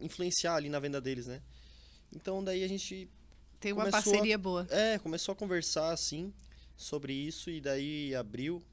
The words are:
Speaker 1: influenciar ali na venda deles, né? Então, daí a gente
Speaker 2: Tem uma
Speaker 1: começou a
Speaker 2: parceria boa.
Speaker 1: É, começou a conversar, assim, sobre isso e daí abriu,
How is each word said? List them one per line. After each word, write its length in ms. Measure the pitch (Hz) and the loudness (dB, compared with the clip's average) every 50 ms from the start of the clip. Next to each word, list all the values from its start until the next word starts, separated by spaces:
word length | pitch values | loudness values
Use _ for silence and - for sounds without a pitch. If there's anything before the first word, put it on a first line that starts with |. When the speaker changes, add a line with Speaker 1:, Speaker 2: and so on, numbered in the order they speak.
Speaker 1:
influenciar 540 | - 156 - - 180 180 175 - - 170 170 | -10 -8 -4 -2 0 0 2 2 2 2 2
ali 120 | 156 147 147 | 2 0 0
na 100 | 147 143 | -2 -2
venda 220 | 139 143 139 139 | -2 -2 -2 -2
deles, 260 | 123 131 131 123 120 | -2 -2 -4 -4 -6
né? 140 | 120 123 135 - - - - - - - - - - - - - - - | -8 -10 -10 -12 -16 -20 -20 -20 -20 -20 -20 -20 -20 -20 -20 -20 -18 -18
Então, 300 | 160 - 196 190 190 196 | -10 -6 -4 -4 -2 -2
daí 180 | 190 185 185 | -2 0 0
a 60 | 190 185 | 0 0
gente 400 | 196 196 - - 185 190 185 - - - - - - - - - - - | -2 -4 -4 -6 -8 -10 -12 -14 -18 -20 -20 -20 -20 -20 -20 -20 -18 -6
Speaker 2:
Tem 140 | - 202 | -4 0
uma 120 | 202 208 220 | 2 2 2
Speaker 1:
começou 160 | 196 190 208 | 4 4 4
a 20 | |
Speaker 2:
parceria 340 | 208 214 202 214 208 220 214 202 | 6 6 6 6 6 4 4 2
boa. 280 | 185 190 180 175 180 175 | 2 0 0 0 0 2
Speaker 1:
É, 280 | - 202 214 226 220 196 | 4 4 6 4 4 2
começou 340 | - 160 160 170 - - | 0 -2 -2 -2 -2 -2
a 40 | 196 | -2
conversar, 560 | - 214 196 180 170 160 - - 160 156 165 | -4 -2 0 0 0 0 0 0 2 2 2
assim, 400 | 170 160 - - 147 151 180 202 202 - - - - - - - - | 0 0 -2 -2 -2 -4 -6 -6 -8 -12 -18 -20 -20 -20 -20 -20 -14
sobre 360 | - - - 147 147 139 135 135 | -8 -6 -4 -4 -4 -2 -2 -4
isso 340 | 139 143 156 160 - - 180 | -2 -2 -4 -4 -6 -6 -6
e 100 | 165 156 | -6 -4
daí 540 | 139 143 135 135 139 147 151 151 147 139 131 | -2 0 0 0 0 -2 -2 -4 -2 -2 -2
abriu, 480 | 127 120 104 107 120 131 151 175 170 170 - | -2 -4 -4 -4 -4 -2 -2 -2 -4 -6 -14